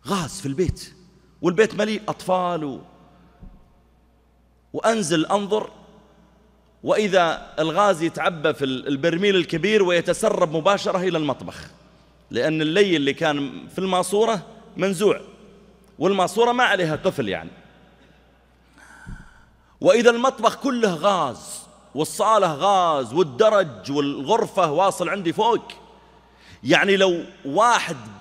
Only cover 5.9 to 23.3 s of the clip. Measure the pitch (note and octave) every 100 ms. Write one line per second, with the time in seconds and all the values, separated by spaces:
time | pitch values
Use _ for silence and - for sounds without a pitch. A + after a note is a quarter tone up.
5.9 | - _ _ _ _ _ _ _ _ B2
6.9 | D3+ G#3+ F3+ E3+ C#3+ - - D#3+ D#3+ G#3
7.9 | E3+ E3 D3 E3 E3+ D3+ C#3+ C#3 C3 -
8.9 | C#3 E3 E3 G3+ F#3+ E3 E3 F#3 G#3+ F3+
9.9 | F3 F3 E3+ A3 G3 F3 D#3+ E3 G3+ G#3+
10.9 | F#3 F3+ E3+ D3 B2 F#2 - - - _
11.9 | _ _ _ _ G#2+ C#3+ D#3 D#3 F3 G3+
12.9 | E3 C#3 C3 D#3+ C#3+ C#3 - - - F#3+
13.9 | F#3 F3+ G#3 A3 G#3+ - - - - F#3+
14.9 | F3 G3+ - - - - - - _ _
15.9 | - E3+ G3 F3 G#3+ A#3 B3 A#3 G3 E3+
16.9 | D3+ F#3 - A2 F2 E2 - - _ _
17.9 | _ _ _ _ _ _ _ _ _ -
18.9 | - - - - - _ _ _ _ C3
19.9 | G#3+ A#3+ A#3 C4 B3+ G#3+ - C#4 B3 G#3+
20.9 | E3 F#3 F#3+ C#3+ A2+ - - - - -
21.9 | C#3 D#3 - G#3 A3 F#3 C#3+ F#3+ G3 E3+
22.9 | D3 A#2+ C#3+ F3